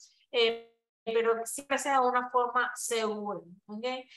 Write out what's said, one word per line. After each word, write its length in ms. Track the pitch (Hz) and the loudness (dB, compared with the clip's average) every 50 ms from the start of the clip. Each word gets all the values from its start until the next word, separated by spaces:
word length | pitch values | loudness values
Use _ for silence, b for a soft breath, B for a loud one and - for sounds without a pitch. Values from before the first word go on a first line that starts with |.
| b b b b b _ | b b b b b _
eh, 400 | - 240 233 226 226 - - - _ _ _ _ _ _ - | 2 4 4 4 2 -2 -8 -18 _ _ _ _ _ _ -6
pero 320 | 226 226 226 226 226 226 | -2 0 2 2 2 0
que 80 | 226 226 | 0 -2
siempre 320 | - - - 277 - 277 | -8 -10 -8 -4 -2 -2
sea 220 | 262 262 294 277 262 | 0 2 2 2 4
de 80 | 247 | 4
una 220 | 247 247 247 247 247 | 4 2 0 0 2
forma 400 | - 247 240 240 - 247 240 233 - | 2 2 2 2 2 0 0 0 -4
segura, 680 | - - - 240 226 220 214 208 214 208 208 190 165 165 170 180 - _ | -6 -6 -2 -2 0 0 -2 -2 -4 -6 -6 -8 -8 -10 -16 -20 -20 _
¿ok? 180 | - 208 214 233 254 254 254 254 B B | -14 -10 -6 -6 -6 -6 -6 -10 B B